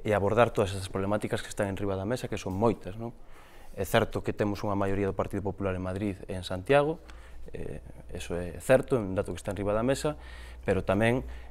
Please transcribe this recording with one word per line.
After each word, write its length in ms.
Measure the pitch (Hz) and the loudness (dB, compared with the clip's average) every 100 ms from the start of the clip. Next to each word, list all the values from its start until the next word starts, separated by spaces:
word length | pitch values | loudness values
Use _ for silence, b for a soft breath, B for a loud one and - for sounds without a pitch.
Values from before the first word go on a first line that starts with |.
| 107 | 2
e 80 | |
abordar 400 | 101 101 107 113 | 4 4 6 6
todas 180 | - 98 | 4 0
esas 140 | 95 98 | 0 -4
problemáticas 540 | 98 98 107 107 113 | -2 0 0 0 -4
que 80 | - | -4
están 160 | - 101 | -2 0
en 80 | 95 | 0
riba 220 | 98 95 | -2 -2
da 80 | 98 | -2
mesa, 240 | 127 120 | -2 -4
que 80 | 104 | -6
son 140 | 95 | -4
moitas, 420 | 92 117 98 90 107 | 2 2 2 -4 -8
non? 160 | 117 - b b b b b | -10 -10 b b b b b
É 100 | - | -6
certo 380 | 98 117 107 101 | 2 4 4 0
que 80 | 104 | -2
temos 300 | - 104 98 | 0 0 0
unha 140 | 110 98 | 0 2
maioría 320 | 98 98 98 | 2 2 0
do 20 | 98 | 0
Partido 240 | 92 101 | -2 -2
Popular 320 | 98 90 98 | -4 -2 -2
en 80 | 90 | -2
Madrid 400 | 92 92 104 92 - | -4 -2 -2 -4 -8
e 80 | 92 | -8
en 80 | 90 | -6
Santiago, 560 | 92 98 139 147 170 b b b b - | -4 4 4 4 -2 b b b b -10
eh, 320 | - 80 - - - - | -8 -8 -8 -12 -16 -12
eso 240 | 92 - 87 | -10 -4 -4
é 240 | 87 85 | -4 -4
certo, 320 | - 131 135 | 6 6 6
é 80 | 127 | 0
un 160 | 98 95 | 2 0
dato 160 | 98 | -2
que 80 | 110 | -4
está 80 | - | -4
en 80 | 98 | -2
riba 160 | 101 | 0
da 80 | 107 | 2
mesa, 320 | 123 135 151 147 b b b b | 2 2 0 -2 b b b b
pero 240 | - 92 - | 0 2 2
tamén, 400 | 95 113 127 - b b | 4 4 4 0 b b